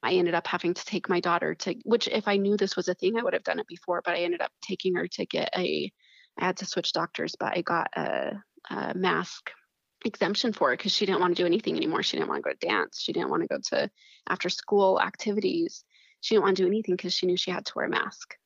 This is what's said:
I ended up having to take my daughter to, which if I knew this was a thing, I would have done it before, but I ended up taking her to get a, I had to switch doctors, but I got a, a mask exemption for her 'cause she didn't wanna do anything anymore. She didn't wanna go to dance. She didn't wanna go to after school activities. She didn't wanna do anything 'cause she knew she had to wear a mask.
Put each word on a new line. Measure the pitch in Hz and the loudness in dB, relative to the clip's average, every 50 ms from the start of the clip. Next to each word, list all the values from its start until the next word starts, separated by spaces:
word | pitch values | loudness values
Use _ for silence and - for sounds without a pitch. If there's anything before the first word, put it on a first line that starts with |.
| - | 0
I | - 185 | 2 2
ended | 185 180 170 170 | 4 4 4 2
up | 170 170 | 0 -2
having | - - 175 - 165 180 | 0 -4 0 0 0 0
to | - - | 0 -4
take | - - 185 - - | -4 -4 -4 0 0
my | 190 175 | 0 2
daughter | 170 180 170 170 - 156 165 | 2 2 2 2 2 -2 -4
to, | - - 196 175 - - | -4 -4 -6 -6 -6 0
which | - 220 233 233 | 2 2 2 2
if | - - 220 208 - | 2 0 0 2 2
I | 202 | 2
knew | 202 196 196 208 | 2 4 4 4
this | 202 196 190 - | 2 2 0 0
was | - 180 | -2 -2
a | - 180 | -2 -2
thing, | _ - 185 226 226 | _ 0 0 2 2
I | 240 | 0
would | 190 180 | 0 0
have | - - | 0 0
done | - 180 - | -2 -2 -2
it | - | -4
before, | _ 170 175 - - 175 170 - | _ -10 -16 -4 -4 -2 -2 0
but | 180 175 | -2 0
I | 175 | 0
ended | 175 175 175 170 | 0 0 0 0
up | - - _ _ - | -2 -6 _ _ -8
taking | - 190 - - 190 180 | -8 -8 -2 0 0 0
her | 175 165 180 | 0 -2 -4
to | - - 190 | -4 -6 -6
get | - - 170 - - - | -4 -2 -2 -2 0 -2
a, | - 185 - 78 - - - _ _ _ _ - - - _ _ - | -2 0 0 0 -2 -2 -4 _ _ _ _ -20 -20 -20 _ _ -2
I | 175 | -2
had | 180 185 - | -2 0 -2
to | 196 | -6
switch | - - - 165 - - | -4 -4 -2 -2 -2 -2
doctors, | - 185 - _ - 165 165 - - | -2 -2 -2 _ -4 -6 -6 -4 -4
but | - - - | -4 -2 -2
I | 180 165 | -2 -2
got | - 170 170 - - - | 0 0 0 0 -2 -2
a, | - - - - - 67 - - 202 - _ _ - _ - | -4 -2 -2 0 -2 -2 -2 -6 -8 -12 _ _ -20 _ -8
a | - - - - - | -6 -4 -4 -4 -2
mask | 185 185 180 170 160 180 - - - - - - - _ _ _ _ _ _ _ _ - | 0 0 0 2 0 -2 -4 -8 -12 -14 -14 -16 -16 _ _ _ _ _ _ _ _ -6
exemption | 233 - - 202 180 208 - - 247 208 | -6 -2 0 0 0 0 0 0 0 0
for | - 175 135 | 2 4 2
her | 123 | 2
'cause | 123 - 202 - | 2 0 -2 0
she | - 208 | 2 2
didn't | 190 190 170 180 | 2 4 4 4
wanna | 180 175 | 4 4
do | 156 175 | 4 4
anything | 175 170 175 - - 170 | 4 4 2 2 0 0
anymore. | 160 151 151 160 190 196 | 0 0 0 0 0 0
She | - - - | 0 0 -2
didn't | - - | -2 -2
wanna | - 69 - | -2 -2 -2
go | 73 | -4
to | 69 - - | -4 -4 -2
dance. | 87 101 101 85 - - - | 0 0 0 0 -2 -4 -8
She | - - - | -6 -2 -2
didn't | - - 65 | -2 0 0
wanna | 143 165 170 - | 0 0 0 0
go | - - - - | -2 -4 -4 -2
to | - - 143 208 _ _ - - - - _ - | 0 0 0 -2 _ _ -20 -20 -20 -18 _ -6
after | 185 180 - 180 | -4 -4 -2 -4
school | 180 - - - 208 202 196 190 190 - | -4 -4 -4 0 2 4 6 6 4 4
activities. | - 190 - - - 220 202 214 202 190 175 170 170 170 - - - _ _ _ - _ _ _ | 2 0 -2 -6 -4 -2 -2 0 0 0 0 0 -2 -2 -4 -12 -20 _ _ _ -20 _ _ _
She | - - 226 | -2 2 4
didn't | 214 185 | 4 6
wanna | 196 190 | 4 4
do | 190 190 | 4 4
anything | 180 202 220 220 - 180 | 4 4 2 2 0 0
'cause | 180 - 180 180 | 0 0 -2 -2
she | - - | 0 2
knew | 185 180 | 2 2
she | 180 - - | 2 0 -2
had | 180 185 - | -4 -4 -6
to | - - | -6 -4
wear | - - | -2 -2
a | - | 0
mask. | - - - - - - - _ - _ _ | 0 0 -2 -4 -8 -14 -18 _ -18 _ _